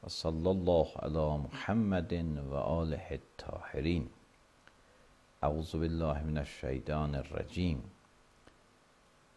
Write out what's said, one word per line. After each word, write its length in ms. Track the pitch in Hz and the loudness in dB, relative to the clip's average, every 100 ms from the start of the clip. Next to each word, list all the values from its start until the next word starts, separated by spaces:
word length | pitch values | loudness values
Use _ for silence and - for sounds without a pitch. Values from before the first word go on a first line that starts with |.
وصلى 480 | - - 85 80 87 | -8 -4 -2 0 2
الله 360 | 95 87 85 76 - | 2 6 6 4 0
على 420 | - 76 76 76 | -2 2 2 2
محمد 760 | 67 - - 107 107 92 85 87 82 76 69 | -2 -6 0 2 4 2 0 -2 0 -2 -2
وآله 560 | 69 50 82 82 73 - | -2 2 2 2 -2 -4
الطاهرين. 1000 | 76 - - - - - 69 73 87 65 - - - _ _ - - - - - - - - | -8 -10 -14 -10 -10 -6 -2 2 2 0 -8 -20 -20 _ _ -20 -20 -20 -20 -20 -20 -20 -2
أعوذ 280 | 71 76 80 80 | 0 0 -2 0
بالله 440 | 82 82 80 73 | 0 2 2 0
من 140 | 76 78 | 0 -2
الشيطان 800 | 71 - - 65 69 76 76 69 | -2 -6 -4 -4 -2 0 0 -2
الرجيم. 640 | - 78 - - 87 69 - - - - - - - - - _ _ _ _ _ _ | -4 -6 -6 0 0 0 -4 -16 -20 -20 -20 -20 -20 -20 -20 _ _ _ _ _ _